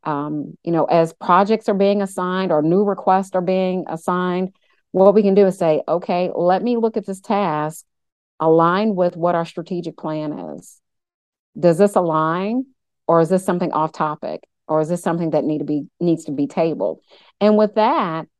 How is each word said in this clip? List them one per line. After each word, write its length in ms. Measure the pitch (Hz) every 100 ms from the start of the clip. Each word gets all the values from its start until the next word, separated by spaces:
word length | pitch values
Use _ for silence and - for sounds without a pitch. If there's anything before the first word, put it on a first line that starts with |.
| 160
Um, 520 | 147 147 151 - -
you 80 | -
know, 140 | 165 -
as 260 | 170 165
projects 560 | - - 180 202 220 220
are 60 |
being 280 | 196 196 202
assigned 520 | 190 190 180 185 190
or 80 | 156
new 220 | 156 180 202
requests 500 | 190 - 190 190 185
are 60 |
being 420 | 180 190 185 185 -
assigned, 640 | 165 - 180 180 180 185 _ _ _ _
what 220 | 185 196
we 100 | 196
can 100 | 202
do 140 | 196 190
is 100 | 190
say, 240 | 165 151 -
"Okay, 460 | 165 - 180 180
let 300 | - 175 185
me 140 | 233 240
look 180 | 226 220
at 100 | 196
this 140 | 190
task 640 | - 202 190 151 151 - _ _ _ _ _ _
aligned 560 | 160 160 165 185 220 185
with 220 | 175 175
what 180 | 175 170
our 100 | 165
strategic 520 | - 170 180 170 160
plan 340 | 160 156 151 151 - -
is. 240 | - _ _ _ _ _ _ _ _ -
Does 180 | 170 160
this 180 | 202 208
align, 680 | 175 156 156 175 196 247 262 _ _ _ -
or 120 | 165
is 80 | 165
this 160 | 185 190
something 260 | 175 175
off 200 | 151 156
topic, 520 | - 156 151 - - _ _ -
or 120 | 156
is 80 | 156
this 120 | 175
something 300 | 185 170 165
that 120 | 156 147
need 140 | 151
to 60 | 147
be, 220 | 151 - _
needs 260 | 175 160 -
to 60 |
be 160 | 139 139
tabled?" 520 | - 165 151 95 76 _ - _ _
And 160 | 208 214
with 180 | 214 208
that 520 | 220 311 190 160 156 _